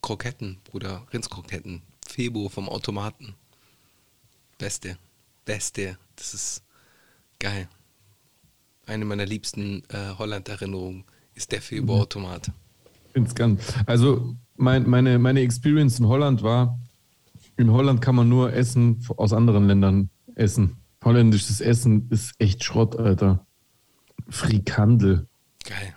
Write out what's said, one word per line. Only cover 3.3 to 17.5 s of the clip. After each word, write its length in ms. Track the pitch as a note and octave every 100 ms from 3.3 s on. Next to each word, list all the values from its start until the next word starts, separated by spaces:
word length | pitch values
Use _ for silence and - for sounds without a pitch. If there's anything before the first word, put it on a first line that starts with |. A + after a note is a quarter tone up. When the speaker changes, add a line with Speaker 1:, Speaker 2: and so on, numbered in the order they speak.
| G2 _ _ _ _ _ _ _ _ _ _ _ _
Speaker 1:
Beste, 400 | G2 - F#2 F2+ _ _ _ _
beste, 520 | - G#2+ - - G2 F#2 _ -
das 180 | -
ist 280 | - - - _ _ _ _ _ _ _ _
geil. 300 | G2+ G2+ F2+ _ _ _ _ _ _ _ _ _ _ _ -
Eine 180 | A2
meiner 200 | G#2 G2+ G2
liebsten, 560 | G#2+ - - G2+ G2 -
äh, 260 | G#2 G2 F#2+
Holland-Erinnerungen 840 | A2 G#2 F#2+ G#2 G2 F#2+ F#2 F#2 - _ _
ist 180 | - -
der 100 | G2+
Febo-Automat. 880 | - - B2+ A2 G2+ G#2 F#2 F2 - - _ _ _ _ _
Speaker 2:
Find's 220 | C3+ A2+
ganz, 380 | - A#2+ G2+ - - G#2
also 480 | A#2+ B2+ A#2+ - - _ -
mein, 320 | C3 C3 A#2+
meine, 300 | B2 C3 B2
meine 220 | B2+ C3+
Experience 580 | B2 A#2 D3+ D3 D3 A#2+
in 60 | A2+
Holland 340 | C3 D3 B2
war, 360 | G#2 A#2+ B2 B2 - _ _ _ _ - _